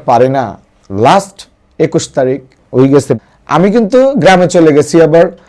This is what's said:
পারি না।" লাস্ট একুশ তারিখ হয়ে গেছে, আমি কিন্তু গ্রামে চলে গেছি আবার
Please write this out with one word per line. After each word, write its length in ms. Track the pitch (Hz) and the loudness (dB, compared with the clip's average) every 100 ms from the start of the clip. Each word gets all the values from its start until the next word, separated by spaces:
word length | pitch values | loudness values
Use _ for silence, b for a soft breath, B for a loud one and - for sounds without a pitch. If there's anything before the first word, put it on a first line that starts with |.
পারি 240 | 135 120 131 | -2 0 0
না।" 280 | 135 110 - _ _ - | -2 -6 -12 _ _ -12
লাস্ট 560 | 98 127 196 196 - - _ _ - | -2 0 0 -2 -20 -20 _ _ -6
একুশ 300 | 156 160 - | -4 -4 -6
তারিখ 320 | - 127 135 - _ - | -4 -4 -6 -12 _ -6
হয়ে 140 | 127 135 | -2 2
গেছে, 280 | 139 - 120 b b | 0 -2 -8 b b
আমি 260 | - 151 196 | -6 -2 0
কিন্তু 400 | 233 202 254 269 | 0 0 0 0
গ্রামে 320 | 277 165 185 175 | 0 2 2 2
চলে 260 | 180 160 | 2 2
গেছি 280 | 143 147 165 | 2 0 0
আবার 360 | 160 165 175 - | 2 2 0 -4